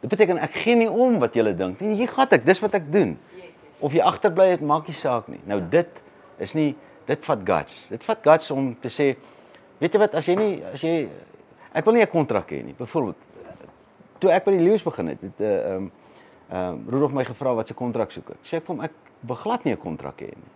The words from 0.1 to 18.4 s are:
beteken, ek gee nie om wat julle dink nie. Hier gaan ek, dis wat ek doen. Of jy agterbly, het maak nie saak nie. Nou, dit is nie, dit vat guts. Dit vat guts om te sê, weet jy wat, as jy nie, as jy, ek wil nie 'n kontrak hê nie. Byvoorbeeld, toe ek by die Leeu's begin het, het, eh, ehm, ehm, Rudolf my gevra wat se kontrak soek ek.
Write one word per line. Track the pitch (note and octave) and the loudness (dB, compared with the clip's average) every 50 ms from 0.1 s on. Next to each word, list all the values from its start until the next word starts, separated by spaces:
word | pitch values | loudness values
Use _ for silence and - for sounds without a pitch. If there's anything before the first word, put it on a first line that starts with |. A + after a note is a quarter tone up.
beteken, | - F#3+ G#3+ F3 F3+ E3 - | 2 2 4 4 4 0 -2
ek | D3 - - - | -4 -6 -4 0
gee | A3 A#3+ | 2 4
nie | A#3 A3+ A3 | 4 4 2
om | F3 A3 B3+ B3+ A#3+ G3 B2 | 2 2 4 4 4 2 2
wat | A2+ - A#2 | 2 2 2
julle | A2 G#2+ G2 | 2 2 2
dink | F2 F#2+ F#2 F#2 - | 0 -2 -4 -4 -4
nie. | F#3 G#3+ G#3+ G3+ | -4 -4 -2 -2
Hier | A#3+ A#3+ | -2 -4
gaan | - - C4+ C4 - | 0 0 2 4 4
ek, | - A2+ | 4 6
dis | B2+ F#3+ - | 4 2 4
wat | G#3+ G#3 G#3 | 2 -2 -2
ek | G3+ E3 C#3+ | -2 -4 0
doen. | D3+ G#3 F3+ G2+ D#2+ - - _ - - - - - _ - - _ _ - | 0 2 2 2 -2 -8 -12 _ -20 -20 -20 -20 -20 _ -20 -20 _ _ -6
Of | D3 C3+ | -2 2
jy | E3 - | 4 4
agterbly, | F3 F3+ - - G#3 E3 E3+ F#3+ F#3 | 2 2 2 0 0 4 6 4 6
het | F3+ E3+ D3+ | 4 2 2
maak | D3 D3 E3 D#3 - | 0 0 0 0 -6
nie | D#3 - | -14 -6
saak | - D3 B2 A#2 A2 - | -4 -2 -2 -2 -4 -8
nie. | - - - | -18 -16 -10
Nou, | F#2+ G#2 G2+ F2+ E2 | -6 -4 -4 -4 0
dit | G#2 E3 F3 E3+ - - - - _ - - - - - - | 2 0 0 0 -6 -20 -20 -20 _ -20 -20 -20 -12 -10 -10
is | G#2 - D#3 | -6 -2 0
nie, | D#3 D3 C3+ - - - - - - | 0 0 -2 -4 -14 -20 -20 -20 -6
dit | - - D3 - - | -6 -6 -6 -2 -4
vat | D3+ A2 F#2+ | -4 -2 0
guts. | F2+ G2 D#2+ C#2+ - - - - - G2 | 0 0 0 0 -4 -14 -20 -16 -14 -14
Dit | A#2 - | -12 -4
vat | - A3 - - | -4 -6 0 6
guts | D3+ D3+ E3 - - D3 | 6 6 6 4 -4 -4
om | C3+ C3+ C3 A#2 A#2+ - | -4 -4 -4 -6 -8 -10
te | B2 | -12
sê, | - - D3 C#3 C3 - - - - - - - - - - _ _ _ | -4 0 0 0 0 -2 -8 -20 -20 -20 -20 -20 -20 -20 -20 _ _ _
weet | C#3+ E3+ - | -4 0 2
jy | G#3 G#3 | 2 2
wat, | G#3 - D#3+ | 2 0 -2
as | D3+ | 0
jy | - F3 F#3+ | 0 0 2
nie, | G#3+ G#3+ F#3 - - F2 F#2+ | 2 -2 -2 -4 -8 -12 -12
as | C3+ D#3+ | -6 -4
jy, | E3 E3 E3 C#3+ F#2 - - - - - - - _ - _ - - | -2 -2 -2 -2 -6 -10 -16 -20 -20 -20 -20 -20 _ -20 _ -20 -6
ek | - D#3 D#3+ | -4 0 2
wil | G#3+ A3+ | 4 6
nie | A#3+ A3 | 6 4
'n | - | 4
kontrak | - E3+ D3 - A#2 G2+ F2 - | 4 0 2 2 0 -2 -2 -4
hê | - C#2 A#1 | -10 -10 -10
nie. | A#1 C#2+ | -10 -12
Byvoorbeeld, | - B2 A#2+ - E3 C3+ G2+ E2 _ - _ - - - - - - - - - _ _ _ _ _ - _ _ - | -12 -12 -6 -4 -2 -2 -2 -6 _ -16 _ -20 -20 -20 -20 -20 -20 -20 -20 -20 _ _ _ _ _ -20 _ _ 0
toe | - F#3+ | 2 4
ek | E3 F#3+ F#3 | 4 4 4
by | - G3 F#3 | 2 2 4
die | E3 | 4
Leeu's | F3+ G#3+ G#3+ - | 4 4 2 0
begin | F3 - - F#2 | -4 -6 -4 -6
het, | E2 C2 - - | -6 -6 -8 -10
het, | G2 - _ | -14 -8 _
eh, | G2+ G#2+ G2+ F2+ - E2+ F#2+ | -2 0 0 0 -2 -4 -4
ehm, | F#2+ G2 F2+ - _ _ - - - - - - _ _ _ | -6 -8 -10 -12 _ _ -20 -20 -20 -20 -20 -20 _ _ _
ehm, | F#2 F#2 F#2 F2+ F2 - - - | -8 -6 -6 -6 -6 -8 -10 -4
Rudolf | A#2+ C3+ D3 C#3+ C3+ | -2 0 0 0 0
my | C#3 B2+ | -2 -4
gevra | B2 B2 - C#3 C3 B2 | -4 -6 -6 -4 -2 -2
wat | A2+ A2 - | -2 -4 -6
se | A#2 | -8
kontrak | - B2+ B2 A2+ A#2 A2 F#2+ | -8 -6 -6 -2 -2 -4 -4
soek | - - - - | -4 -16 -16 -18
ek. | - - | -20 -20